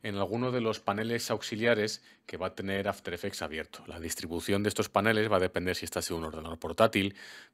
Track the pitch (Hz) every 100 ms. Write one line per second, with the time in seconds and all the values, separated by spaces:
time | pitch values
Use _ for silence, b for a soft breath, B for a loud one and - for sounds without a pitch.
0 | 110 98 92 117 127 123 113 107 - 101
1 | 113 117 - 110 - 107 117 110 107 -
2 | b b - 82 92 - 95 98 98 92
3 | - 87 101 - 78 78 76 - - 80
4 | 82 - 82 85 - 101 104 - 104 98
5 | 104 107 110 98 90 92 90 90 - 90
6 | - 85 80 80 80 82 82 82 110 107
7 | 98 - B B B